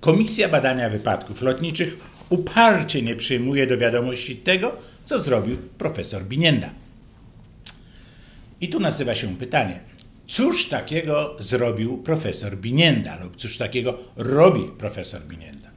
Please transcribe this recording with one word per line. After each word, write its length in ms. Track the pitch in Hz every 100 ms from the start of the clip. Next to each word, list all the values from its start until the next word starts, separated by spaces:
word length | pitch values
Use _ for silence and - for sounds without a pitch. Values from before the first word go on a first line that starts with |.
Komisja 480 | - 180 220 - 190
Badania 400 | 156 131 127 120
Wypadków 540 | 107 107 95 - 101
Lotniczych 540 | 127 131 165 160 175 - - - -
uparcie 720 | 180 180 - 233 196 156 143
nie 140 | 117 107
przyjmuje 500 | - 127 123 139 131
do 120 | 123
wiadomości 580 | 117 120 123 123 - 117
tego, 400 | - 190 220 285 - -
co 140 | - 269
zrobił 380 | 147 120 98 123
profesor 680 | - - 151 151 90 101
Binienda. 460 | 95 131 165 135 - - - - - - - - - - - - - - - - - - - -
I 80 | 175
tu 120 | 311
nasuwa 340 | 175 151 123
się 220 | 113 104 92
pytanie, 440 | 123 151 107 90 - - - - -
cóż 420 | - 269 - -
takiego 680 | 131 - 156 160 147 - -
zrobił 600 | 104 127 120 104 113 131
profesor 580 | - 156 107 - 104 95
Binienda 680 | 107 135 170 120 - 82
lub 120 | 90 -
cóż 220 | 113 -
takiego 400 | 113 123 117 - - -
robi 460 | 117 139 175 131 98 -
profesor 440 | 104 - 87 -
Binienda? 460 | 76 80 78 71 -